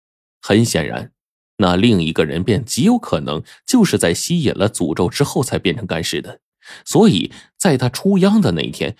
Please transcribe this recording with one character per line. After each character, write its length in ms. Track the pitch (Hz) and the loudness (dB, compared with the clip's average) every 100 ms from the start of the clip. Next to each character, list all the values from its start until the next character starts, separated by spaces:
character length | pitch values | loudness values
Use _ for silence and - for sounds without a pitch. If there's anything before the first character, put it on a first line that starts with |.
| _ _ _ _ | _ _ _ _
很 220 | - 107 | 2 2
显 240 | 117 82 64 | 4 0 -4
然， 240 | 58 - _ _ _ _ - | -8 -12 _ _ _ _ -2
那 180 | 90 90 | 0 4
另 260 | 117 98 | 4 2
一 120 | 80 | 0
个 100 | 85 | -2
人 180 | 78 76 | -2 -2
便 220 | 110 107 | -2 -2
极 200 | 110 - | -2 0
有 140 | 190 240 | 2 0
可 220 | - 76 | -2 -6
能 240 | - 76 - - - | -4 -8 -10 -16 0
就 180 | 254 | 2
是 140 | 196 101 | 4 2
在 160 | 85 | 0
吸 260 | 85 - 175 | 0 -2 0
引 140 | 113 | 0
了 160 | - 107 | 0 -2
诅 260 | - 80 - | -2 -4 0
咒 140 | 87 | -2
之 160 | - 143 | 0 -2
后 180 | - | -2
才 160 | 170 80 | -2 -2
变 160 | 92 80 | -4 -4
成 100 | 95 | -6
干 160 | 82 | -6
尸 200 | - 76 | -4 -6
的， 180 | - - _ _ - - - | -8 -18 _ _ -20 -20 -2
所 240 | 170 214 | 4 4
以 200 | 101 - - - _ | 4 -4 -10 -20 _
在 200 | 190 127 | 0 2
他 120 | 127 | 0
出 300 | - 196 196 | -2 0 2
央 200 | 190 220 | 4 4
的 140 | 139 | 2
那 80 | 82 | -2
一 100 | 58 | -4
天， 240 | - 73 | -6 -6